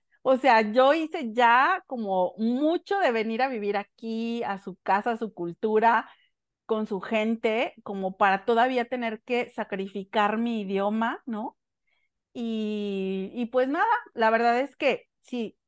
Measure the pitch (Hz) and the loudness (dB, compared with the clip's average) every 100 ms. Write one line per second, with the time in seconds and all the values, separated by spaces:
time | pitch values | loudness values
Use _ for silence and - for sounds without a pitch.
0 | _ _ 254 254 269 226 214 240 269 320 | _ _ 0 2 6 4 4 4 4 4
1 | 311 349 233 226 233 247 302 370 - 247 | 0 -6 -4 2 4 6 4 0 -4 -8
2 | 202 185 180 - 226 247 302 330 - 392 | -2 0 0 0 -2 0 0 0 -2 0
3 | 311 226 220 226 269 233 202 202 202 _ | 0 0 -2 -2 -2 -2 -4 -4 -6 _
4 | 226 226 233 233 208 190 196 180 - 196 | -8 -6 -4 -4 -6 -8 -10 -8 -2 0
5 | 240 226 214 - 170 170 220 214 226 226 | 0 -4 -6 -8 -8 -4 0 4 4 4
6 | - - _ _ _ _ - 220 214 196 | 0 -12 _ _ _ _ -6 -4 -4 -6
7 | - 220 220 226 226 220 320 - - 196 | -4 -2 -2 -2 0 0 -2 -6 -12 -8
8 | 190 190 196 196 240 226 254 247 233 247 | -6 2 2 2 2 2 2 0 -4 -4
9 | 226 214 - 240 233 - 208 196 196 202 | -6 -8 -4 -4 -4 -8 -8 -8 -8 -10
10 | 196 220 208 220 233 226 196 196 202 220 | -4 0 0 0 -2 -4 -4 -2 0 0
11 | 226 330 - 214 269 - _ _ _ _ | -2 -4 -8 -8 -8 -12 _ _ _ _
12 | _ _ _ 254 233 220 214 208 208 196 | _ _ _ -10 -6 -4 -4 -4 -4 -4
13 | 190 190 190 240 233 254 269 320 453 453 | -4 -4 -6 -6 -2 0 0 2 0 0
14 | - - 220 226 240 240 269 - 285 196 | -4 0 2 4 4 2 -2 -2 0 0
15 | _ _ - 247 214 - | _ _ -10 -8 -8 -10